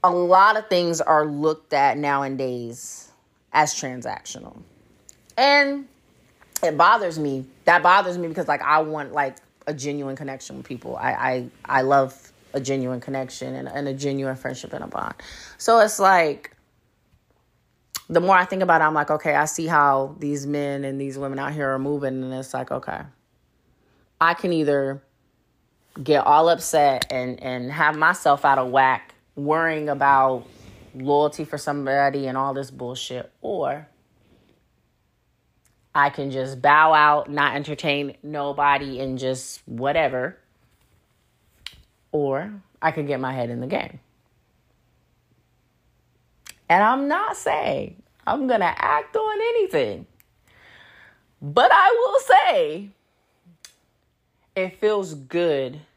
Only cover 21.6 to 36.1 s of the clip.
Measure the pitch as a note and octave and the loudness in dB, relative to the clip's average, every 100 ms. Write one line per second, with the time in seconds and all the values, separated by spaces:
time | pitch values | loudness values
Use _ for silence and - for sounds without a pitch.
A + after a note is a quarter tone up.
21.6 | C#3 C3+ C#3 D3 C#3 C3 C3 C3 C3+ B2+ | -2 -2 -2 -4 -4 -6 -8 -10 -8 -8
22.6 | C3 C3 - - D3 _ _ _ _ _ | -6 -8 -8 -12 -12 _ _ _ _ _
23.6 | _ _ _ _ _ _ E3 E3+ F#3+ E3 | _ _ _ _ _ _ 2 2 0 0
24.6 | D3 C#3+ C3+ C#3 _ _ _ _ _ _ | 2 0 0 -6 _ _ _ _ _ _
25.6 | _ _ _ - C#3 D3 - D3 E3 E3 | _ _ _ -14 0 2 6 6 6 2
26.6 | - D#3 C#3+ C3 - C3+ B2+ B2 B2+ B2+ | 0 2 2 2 -4 -6 -6 -8 -10 -8
27.6 | B2 D3 D3+ D3+ D#3+ F3+ D#3 C#3 D3 C3+ | -8 0 0 4 2 2 2 4 4 2
28.6 | B2+ C3+ C3 B2+ - - _ - C#3+ D#3+ | 2 4 4 2 -6 -20 _ -8 -2 0
29.6 | E3 D#3 D3+ C#3 C#3+ C3+ C3+ B2+ - - | 0 -2 -4 0 4 4 4 0 -8 -20
30.6 | - - - C3 C3 C#3+ D3+ - D#3 D3 | -20 -20 -20 -10 0 2 2 -2 -10 -8
31.6 | - D3 C#3 C#3 C#3 C#3+ C3+ C3 C3+ C3+ | -6 -6 -2 2 2 0 -4 -4 -4 -4
32.6 | C3 C3 B2 B2+ - B2+ - _ - F#3+ | -8 -10 -12 -10 -10 -12 -14 _ -8 -4
33.6 | C#3 C#3+ D#3 _ _ _ _ _ _ _ | -4 -6 -12 _ _ _ _ _ _ _
34.6 | _ _ _ _ _ _ _ _ _ _ | _ _ _ _ _ _ _ _ _ _
35.6 | _ _ _ - C#3+ | _ _ _ 0 0